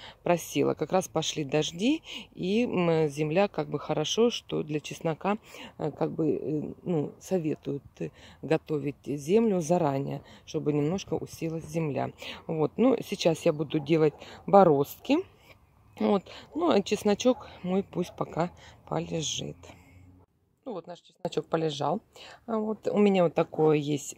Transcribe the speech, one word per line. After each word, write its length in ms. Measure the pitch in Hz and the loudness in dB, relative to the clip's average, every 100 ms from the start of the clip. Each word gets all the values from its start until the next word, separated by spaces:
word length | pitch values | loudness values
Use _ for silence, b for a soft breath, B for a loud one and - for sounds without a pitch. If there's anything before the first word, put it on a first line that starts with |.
| B B | B B
просела. 500 | - 170 - 139 135 | -2 -2 0 0 0
Как 180 | 131 156 | 0 -2
раз 160 | 185 - | -2 -2
пошли 360 | 160 156 160 | -4 -4 -6
дожди, 580 | 139 151 143 170 233 320 B B B | -2 -2 -2 -2 0 0 B B B
и, 300 | - 180 214 | -6 -2 0
м, 440 | 247 175 170 160 156 | 0 2 2 2 0
земля 400 | 143 156 170 202 | 0 0 2 0
как 220 | - 147 | -2 -6
бы 80 | 147 | -6
хорошо, 540 | - 151 151 - 240 | -4 -4 -2 2 2
что 320 | - - 156 | 0 -6 -6
для 160 | 156 151 | -4 -6
чеснока, 580 | - - 165 151 190 214 B B 240 - | -8 -6 -4 -2 -4 -4 B B -18 -8
э, 140 | 160 | -8
как 200 | - 156 | -4 -4
бы, 140 | 160 156 | 0 0
э, 420 | 101 - 151 139 - | 0 -2 -4 -6 -8
ну, 300 | - 165 143 - | -4 -2 -4 -10
советуют, 640 | - 185 156 139 143 139 - - | -4 -2 -2 -4 -6 -8 -10 -12
э, 100 | 160 B B B | -14 B B B
готовить 640 | 139 156 - 151 143 - - | -2 -2 -2 -4 -4 -8 -8
землю 560 | 147 143 214 226 185 | -6 2 4 4 0
заранее, 640 | 147 175 151 135 139 139 B B - | 2 2 2 0 -4 -8 B B -8
чтобы 260 | 160 143 | -4 0
немножко 400 | 147 147 196 - | 0 0 -2 -4
усилилась 520 | 165 135 - 160 160 151 | -6 -8 -8 -6 -6 -6
земля. 440 | 165 156 127 127 - B B - | -4 -2 -2 -4 -8 B B -6
Вот, 240 | 160 147 - | 0 0 4
ну, 200 | 247 - - | 4 2 -2
сейчас 380 | 202 180 160 170 | 0 0 2 0
я 80 | |
буду 240 | 151 143 160 | 0 -2 -4
делать 360 | 143 160 156 - B B - | 2 4 4 0 B B 6
бороздки. 720 | 196 180 139 143 - - 311 - b b - _ _ _ - | 8 8 6 2 -6 0 0 0 b b -20 _ _ _ -2
Вот. 240 | 214 202 - B B 311 | 0 2 -2 B B -2
Ну, 160 | 339 | 2
а 100 | 202 | 2
чесночок 680 | - 208 208 202 254 247 - - | 2 0 0 2 2 0 -4 -10
мой 220 | 180 190 | -2 -2
пусть 320 | - 170 180 - | -2 -6 -6 -6
пока 340 | - - 180 B B B - | -6 -4 -4 B B B -6
полежит. 680 | 156 170 170 147 - - - - b b b b - _ _ _ _ 269 | -6 -4 -6 -4 -6 -8 -12 -20 b b b b -20 _ _ _ _ -12
Ну 80 | |
вот 140 | 185 175 | -12 -12
наш 140 | 175 | -18
чесночок 440 | _ _ 175 - - | _ _ -6 -4 -2
полежал. 560 | 165 160 143 143 196 - B B B - | -2 -2 -2 -2 -2 -6 B B B -6
А 100 | 220 | -4
вот 300 | 214 214 - | -2 -4 0
у 100 | 202 | 4
меня 260 | 208 190 | 6 6
вот 120 | 170 - | 4 2
такое 420 | 165 - 156 151 | 0 4 4 4
есть, 380 | 143 143 - | 2 -4 -6